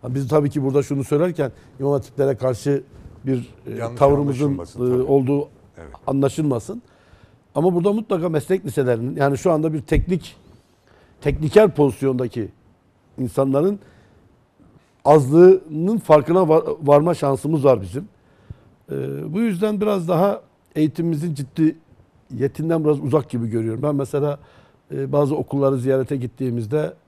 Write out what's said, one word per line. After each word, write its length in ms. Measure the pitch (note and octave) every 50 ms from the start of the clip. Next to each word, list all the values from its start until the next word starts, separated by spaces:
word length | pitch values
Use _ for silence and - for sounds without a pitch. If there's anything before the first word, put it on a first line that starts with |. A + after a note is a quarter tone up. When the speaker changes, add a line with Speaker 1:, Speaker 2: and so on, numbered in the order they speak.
Speaker 1:
Ha, 140 | - A#2+ B2+
biz 120 | C#3 C#3 A#2+
tabii 220 | D3+ D#3 D3 C#3
ki 140 | - D3 C3+
burada 200 | C3+ C3 C#3+ C3
şunu 200 | - D3 C#3 C3
söylerken 480 | - D3 D3 E3 F3+ E3 - C#3+ B2 - - - - - -
imam 120 | C3+ C#3
hatiplere 460 | C#3+ C#3 C3 - - - C#3 C#3 C#3 -
karşı 460 | B2 C3 B2+ - - C#3+ C#3+ C#3 C#3 _ - - - - - - -
bir, 280 | C3+ C3+ B2 A#2+ - - - - -
e, 40 |
Speaker 2:
Yanlış 280 | A2+ B2 A#2+ A#2 A#2+ A#2+
Speaker 1:
tavrımızın, 460 | C#3+ C#3 C#3+ C#3+ C#3+ C#3+ C3+ B2 D3
Speaker 2:
anlaşılmasın 420 | C#3+ C#3 A2 E2+ E2+ - A2+ B2 B2
Speaker 1:
e, 40 |
Speaker 2:
tabii. 100 | B2 B2 B2+
Speaker 1:
olduğu 460 | C#3 C#3 C#3 C3+ B2 C#3+ C#3 D3 - _ _ _ - _ -
Speaker 2:
Evet. 140 | E2 D#2 - - _ -
Speaker 1:
anlaşılmasın. 760 | C3+ C#3 C#3 C3+ - - D#3+ D3 B2+ A#2 - - G3+ A#3+ _ _ _ _ _ _ _ _ _ _ _ _ _ _ _
Ama 200 | C#3+ D#3 F#3 F3+
burada 180 | F3 E3+ G3+ G3+
mutlaka 360 | A3+ A3 - G3+ F3 D#3+ F3+
meslek 360 | D#3+ D3+ - - F#3+ F#3+ F#3+
liselerinin, 500 | D3 A#2 - C3+ B2 A#2+ A2+ A#2 B2+ -
yani 220 | D3 C#3+ C#3+ C#3 B2+
şu 140 | - F#3
anda 220 | E3 D3+ D#3 D#3+ D#3
bir 80 | D#3
teknik, 560 | - - D#3+ D3 - - F#3 E3+ - - - - _ - - _ _ _ _ _ _ _ _ _ _ _ _ _
tekniker 540 | - D3+ C3+ C#3+ D3+ D3 - G#3 A3 G3 -
pozisyondaki 760 | - D3 C#3 A2+ - C3+ C3+ C3 B2+ C3 A#2 - A#2+ G#2 - - _ _ _ _ _ _ _ _ _ _ _ _ -
insanların 600 | C3 A#2 - - C#3 C3+ C3+ C#3 D#3 F#3+ G#3 G3 - - _ _ _ _ _ _ _ _ _ _ _ _ _ _ _ _ _ _ _ _ _ _ _
azlığının 920 | C#3 D3+ D#3 C3+ B2+ C#3+ E3 F3+ F#3 F#3+ F#3+ - D#3+ D3+ D#3 E3 F#3+ A3+ A3
farkına 520 | - - D#3 D3+ C3 A#2 E3+ F#3 F#3 D3+
var-, 140 | D#3 D#3+ D#3+ - D3 -
varma 320 | D#3 C#3 C#3+ D3 D3+ E3+ E3+
şansımız 500 | - - C#3 C3+ C3 - D3 D#3+ D3+ C3
var 180 | C#3 C3 G#2+
bizim. 260 | G2 F#2 F2 C3 F#3+ G#3+ _ _ _ _ _ _ _ _ - _ _ _ _ _ _ -
Ee, 420 | C#3 C#3 C3+ C#3 C#3 C#3+ D3+ D#3 D3+
bu 60 | G3+
yüzden 420 | A#3 A#3 G3 E3+ G#3 G#3+ G#3+ G3
biraz 260 | G#3 G#3+ G3+ G3 E3+ D#3+
daha 340 | F3+ D3+ F#3 G3+ G3+ A3+ - _ _ _ _ _ _
eğitimimizin 600 | D#3 D#3 D#3 - - E3 E3+ E3 D3 D3+ F3 D#3
ciddiyetinden 1500 | C3 C#3 B2 _ - D#3+ D#3 D#3 - _ _ - _ _ _ _ _ _ _ C3 A2+ C3 C#3 - - D3+ E3 E3 E3 D#3
biraz 160 | D3+ D3+ C3+
uzak 300 | - C#3 B2 D#3 C3 -
gibi 200 | - B2 A2+ A2+
görüyorum. 340 | G#2+ A2+ A2 A2+ A2 A#2 C#3+
Ben 120 | D3 D3
mesela, 440 | C#3 C#3 B2+ - C#3+ C#3 D3 C#3+ C#3+ - - _ - _ _ _ _ _ _
e, 200 | C#3+ C#3 C3+ C3+
bazı 240 | C#3 C#3+ D3 C3+ D3+
okulları 420 | D3 B2+ - - C#3 C#3 C3+ C#3 C3
ziyarete 380 | A#2+ C3 C3 C3+ C3 - C#3+
gittiğimizde 800 | C3+ B2+ A2+ _ - C3 B2+ A#2 A#2+ A2+ G#2 C3 D3+ D3+ E3 - _ _